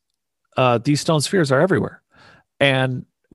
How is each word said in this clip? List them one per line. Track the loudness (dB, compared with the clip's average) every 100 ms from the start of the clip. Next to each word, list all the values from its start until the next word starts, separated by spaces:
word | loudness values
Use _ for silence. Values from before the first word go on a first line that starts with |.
| _ _ _ _ _ 0
uh, | 0 2
these | 0 -2
stone | 0 -2
spheres | 0 -2 2
are | 2
everywhere. | 2 0 -2 -10 _ _ -20 -20 _ _
And | 0 0 -2 -4 -10 _ _